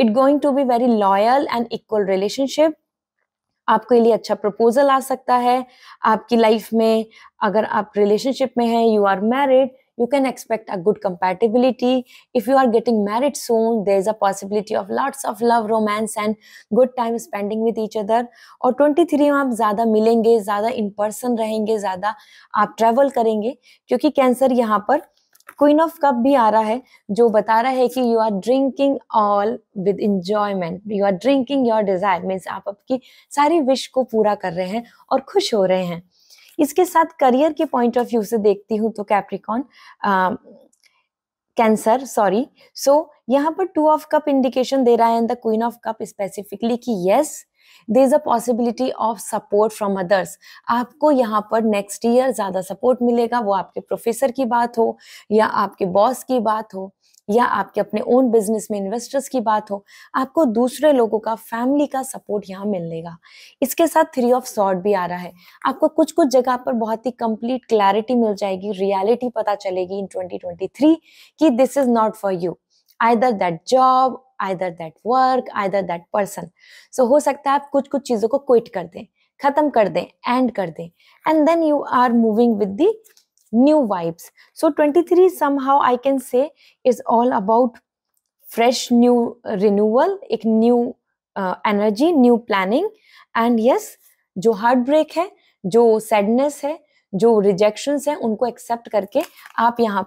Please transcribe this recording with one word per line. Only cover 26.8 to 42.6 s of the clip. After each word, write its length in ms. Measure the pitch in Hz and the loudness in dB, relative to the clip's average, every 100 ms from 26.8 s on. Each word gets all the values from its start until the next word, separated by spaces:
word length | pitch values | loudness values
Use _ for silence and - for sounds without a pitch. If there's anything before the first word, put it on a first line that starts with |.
| - _ - | -8 _ -6
जो 180 | 202 233 | 2 2
बता 320 | 214 208 220 | 2 2 2
रहा 120 | 240 | 2
है 140 | 254 247 | 0 0
कि 120 | 254 | 0
you 180 | 240 226 | 0 0
are 120 | 220 196 202 | 0 -2 0
drinking 500 | 262 269 262 277 277 - 226 | 0 0 0 0 0 -2 0
all 340 | 208 202 208 247 _ 208 185 | 2 0 0 -4 _ -6 -4
with 160 | 190 214 | -2 0
enjoyment, 760 | 196 175 208 208 196 165 185 208 208 | -2 -2 -2 -2 -4 -6 -8 -8 -2
you 100 | 202 | 0
are 80 | 180 | 0
drinking 400 | 240 277 240 277 240 | 0 0 0 -2 0
your 100 | 220 196 | 0 0
desire, 360 | 185 196 175 185 | -2 -2 -2 -4
means 180 | 190 - | -8 -8
आप 200 | 190 - | -10 -10
आपकी 320 | 202 - 254 - - _ - | -12 -6 -6 -8 -20 _ 0
सारी 240 | 294 339 | 2 2
विश 260 | 262 262 - | 2 -2 -2
को 160 | 262 240 | -4 -2
पूरा 220 | 220 208 | 0 0
कर 180 | 202 185 | -2 -4
रहे 160 | 170 185 | -6 -6
हैं 160 | 220 233 _ - | -8 -10 _ -4
और 80 | 269 | -4
खुश 320 | - 403 370 | -2 -2 0
हो 100 | 220 | 0
रहे 200 | 185 185 | 2 0
हैं। 180 | 175 170 - _ _ - _ - | -2 -8 -14 _ _ -20 _ -2
इसके 260 | 294 - | 0 0
साथ 320 | 359 330 330 - | 0 2 0 0
करियर 320 | 262 247 320 | 2 4 2
के 120 | 311 | 0
point 320 | 311 254 240 240 | -4 0 0 0
of 80 | 214 | -2
view 140 | 226 | -2
से 140 | 202 233 | -2 0
देखती 380 | 208 202 - 214 | 0 0 -2 -4
हूँ 160 | 220 | -4
तो 140 | 208 202 | -4 -2
Capricorn, 500 | 202 - 180 - 226 285 _ - - | -2 -2 -10 -6 -8 -8 _ -20 -6
अ, 260 | 208 190 185 - - - _ _ _ _ _ _ _ _ _ - | -2 0 0 -4 -12 -20 _ _ _ _ _ _ _ _ _ 0
Cancer, 380 | 226 214 220 247 269 | 2 2 2 0 -2
सॉरी। 400 | - 202 202 294 _ | 0 0 0 -4 _